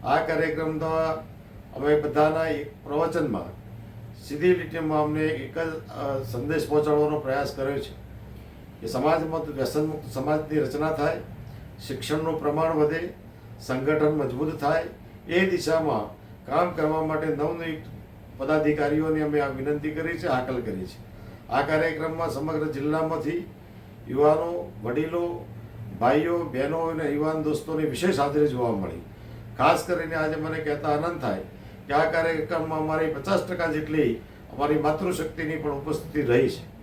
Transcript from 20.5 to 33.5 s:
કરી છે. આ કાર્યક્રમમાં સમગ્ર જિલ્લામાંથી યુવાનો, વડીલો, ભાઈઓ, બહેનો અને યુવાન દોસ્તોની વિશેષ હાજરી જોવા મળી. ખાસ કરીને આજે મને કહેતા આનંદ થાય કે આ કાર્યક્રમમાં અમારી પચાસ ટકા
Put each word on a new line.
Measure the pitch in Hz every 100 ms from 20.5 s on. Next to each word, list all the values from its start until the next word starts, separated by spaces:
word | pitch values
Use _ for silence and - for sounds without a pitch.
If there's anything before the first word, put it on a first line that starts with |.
| 127
કરી | 113 95 92
છે. | - - - - - -
આ | 127
કાર્યક્રમમાં | 143 156 165 156 160 160 165
સમગ્ર | 143 156 156 151
જિલ્લામાંથી | 135 143 160 160 160 147 175 - - - - - - -
યુવાનો, | - 147 156 170 175 - -
વડીલો, | 110 139 160 175 175 170 - - - - - -
ભાઈઓ, | 120 147 170 170 156
બહેનો | 127 143 165
અને | 165 156
યુવાન | 151 147 156 156
દોસ્તોની | 151 147 - 156
વિશેષ | 151 127 180 -
હાજરી | 143 147 147
જોવા | 127 120
મળી. | 104 90 80 - - - - - -
ખાસ | 135 -
કરીને | - 175 160 160
આજે | 156 156
મને | 156 156
કહેતા | 151 147 151
આનંદ | 147 170 170
થાય | 123 95 - - - - -
કે |
આ | 143 160
કાર્યક્રમમાં | 165 165 160 - 165 160 156
અમારી | 156 156 156
પચાસ | 139 160 190
ટકા | -